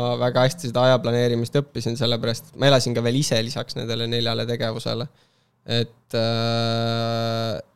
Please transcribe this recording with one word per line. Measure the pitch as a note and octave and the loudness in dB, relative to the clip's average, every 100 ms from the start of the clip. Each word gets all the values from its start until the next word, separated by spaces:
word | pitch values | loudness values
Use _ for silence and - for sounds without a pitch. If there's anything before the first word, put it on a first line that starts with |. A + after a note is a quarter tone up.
| A#2+ A#2+ | 0 0
väga | B2 B2 | 2 4
hästi | B2+ - B2+ | 4 2 -2
seda | B2 B2+ | 4 6
aja | B2+ | 4
planeerimist | A#2 A#2+ A#2+ A#2 A#2 C#3+ | 2 2 2 2 0 -2
õppisin, | C#3 B2 A#2 A#2 | -2 -6 -4 -2
sellepärast | A#2 A#2 A#2 A#2 - | 0 0 -2 -4 -8
et | - | 0
ma | C3+ | 4
elasin | C3+ A#2+ A#2+ | 4 2 0
ka | A#2 | 0
veel | B2+ | 0
ise | D3+ A#2 | 2 0
lisaks | A2+ A#2+ A#2 C3+ | -2 -6 -8 -8
nendele | A2+ A2+ A#2 | -6 -4 -2
neljale | A#2 A#2 A2+ A2+ | -2 -2 -2 -4
tegevusele. | A#2 A#2 A2+ A2+ A2+ A#2+ _ _ _ _ _ - | -4 -4 -4 -6 -6 -8 _ _ _ _ _ -4
Et, | A#2 A#2 _ - A#2 | -2 -2 _ -6 -2
äh, | A2+ A2+ A#2 A#2 A#2 A2+ A#2 A#2 A2+ A2+ A2+ A2+ A2+ F#2 - | 0 0 0 0 0 0 -2 -2 -2 -2 -2 -2 -4 -6 -10